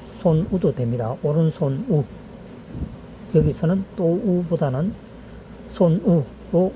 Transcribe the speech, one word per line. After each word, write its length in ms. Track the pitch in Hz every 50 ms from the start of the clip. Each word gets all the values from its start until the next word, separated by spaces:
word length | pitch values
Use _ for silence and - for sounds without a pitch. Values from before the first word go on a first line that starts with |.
| - - - -
손우도 540 | - 180 160 156 160 - - 180 - 160 135
됩니다. 420 | - 123 117 120 120 113 110 131 -
오른손 640 | - 147 147 160 165 160 - - 165 139 135 143 226 277
우. 140 | 185 151 - - - - - - - - - - - - - - - - - - - - - - - - - - -
여기서는 500 | 160 156 156 135 - - 160 185 190 190 - -
또우보다는 1000 | - 180 165 170 180 254 196 180 180 175 165 170 156 160 139 127 135 165 208 - - - - - - - - - - - - - - -
손우로 1040 | - - - 196 170 160 196 - 226 170 160 127 - - - - - - 170 185 185 -